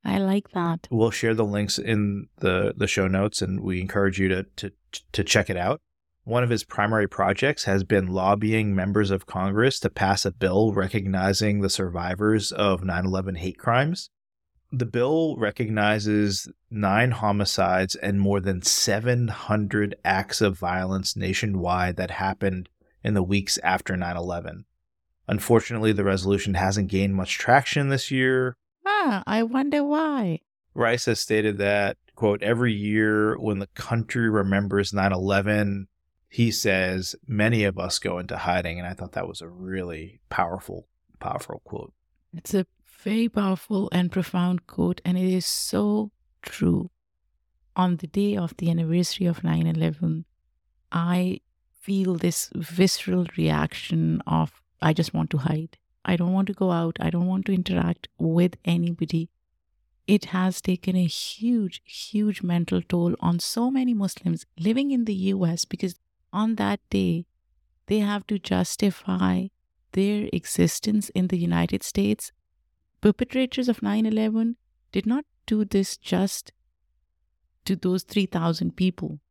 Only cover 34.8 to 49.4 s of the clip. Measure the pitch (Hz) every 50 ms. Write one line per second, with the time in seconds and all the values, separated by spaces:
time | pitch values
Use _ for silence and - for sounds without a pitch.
34.8 | 98 - 104 101 95 98 95 92 92 98 98 98 98 104 104 104 104 101 98 98
35.8 | 95 _ _ _ _ _ _ _ _ _ - - 117 113 101 - - 107 95 92
36.8 | 92 92 92 92 90 - - - _ - 123 104 104 113 120 110 104 98 92 95
37.8 | 92 90 - - - 95 90 90 90 92 85 85 - 90 87 92 87 87 82 87
38.8 | 87 87 92 - 95 87 - - 90 85 90 - 85 82 87 90 92 92 92 95
39.8 | 90 87 82 78 82 98 110 _ _ _ - - 90 85 87 95 - - 92 85
40.8 | 82 _ _ _ _ _ _ _ - - - - - - - - _ - - -
41.8 | - - _ _ _ _ _ _ _ _ - 165 _ - - 190 185 _ _ _
42.8 | _ _ _ _ - 196 214 226 233 226 - 208 208 190 190 175 - - 214 190
43.8 | 208 - - 175 180 175 - 190 175 - - 180 175 180 180 175 _ - - -
44.8 | 175 175 180 - _ 175 180 180 185 185 185 185 175 - - - - - - 202
45.8 | 208 208 208 214 214 208 _ _ _ _ _ _ - - - - - 175 170 -
46.8 | - 180 _ _ _ _ _ _ _ _ _ _ _ _ _ _ _ _ _ -
47.8 | 185 180 175 160 - 156 - 202 202 208 208 202 175 165 - - 170 170 165 165
48.8 | 165 160 165 175 175 - - - 180 175 165 -